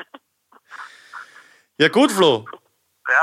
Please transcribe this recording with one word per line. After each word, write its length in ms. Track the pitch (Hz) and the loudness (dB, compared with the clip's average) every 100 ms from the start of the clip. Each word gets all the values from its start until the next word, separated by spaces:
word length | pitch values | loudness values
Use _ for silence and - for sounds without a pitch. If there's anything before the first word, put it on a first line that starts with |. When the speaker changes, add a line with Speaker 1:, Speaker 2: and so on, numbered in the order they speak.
| - 269 _ _ _ _ _ - - - - - - - - _ _ - | -20 -20 _ _ _ _ _ -20 -20 -20 -20 -20 -20 -20 -20 _ _ 0
Speaker 1:
Ja 100 | 160 | 0
gut, 240 | 202 294 | 2 0
Flo. 340 | 196 165 117 110 - _ _ _ _ - | 2 0 0 -6 -20 _ _ _ _ -4
Speaker 2:
Ja, 100 | 131 | 0